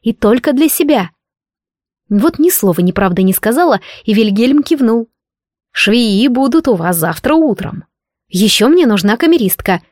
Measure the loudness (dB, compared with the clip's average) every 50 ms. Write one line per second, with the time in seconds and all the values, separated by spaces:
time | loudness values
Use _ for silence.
0 | -6 -6 -4 -2 0 0 0 0 0 -2 0 0 0 0 0 0 0 0 0 0
1 | -2 -4 -10 _ _ _ _ _ _ _ _ _ _ _ _ _ _ _ _ _
2 | _ -4 -2 0 0 0 0 0 0 0 0 0 0 0 0 0 0 0 0 0
3 | -2 -2 0 0 0 0 0 0 -2 -2 0 0 2 0 0 -2 -4 -8 -20 -10
4 | -4 -2 0 0 0 0 0 0 0 2 2 0 0 0 0 0 0 0 0 0
5 | -2 -6 _ _ _ _ _ _ _ _ _ _ _ _ _ -2 0 0 0 0
6 | 0 0 0 0 0 0 0 0 0 0 0 0 2 0 0 0 0 -2 -2 -2
7 | -2 -4 -4 -4 -4 -2 0 2 2 0 -2 -4 -6 -10 -12 -14 -16 _ _ _
8 | _ _ _ _ _ _ -2 0 0 0 2 2 2 2 4 4 4 2 2 0
9 | 0 0 0 0 2 2 2 2 2 -2 -4 -4 -4 -4 -4 -4 -4 _